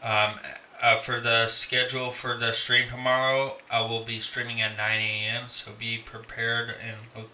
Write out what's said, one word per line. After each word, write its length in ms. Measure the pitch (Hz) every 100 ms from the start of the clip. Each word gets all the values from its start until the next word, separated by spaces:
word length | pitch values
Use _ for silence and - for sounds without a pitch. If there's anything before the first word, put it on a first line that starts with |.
Um, 380 | 113 107 107 107 - - - -
uh, 160 | 120 113
for 220 | - 123
the 280 | 120 113 113
schedule 640 | - - 127 123 131 127
for 240 | 123 127 120
the 160 | 117
stream 360 | 113 - 123 120
tomorrow, 720 | 123 127 131 131 135 135 - -
I 120 | 117
will 220 | 113 113
be 160 | 113 110
streaming 400 | - - 120 117
at 160 | 110 110
nine 240 | 107 110
A 280 | 110 107 107
M, 200 | 120 120
so 260 | - -
be 260 | 107 117 113
prepared 720 | - 113 113 - 113 117 117
and 260 | 113 113 107 110 -
look 140 | 110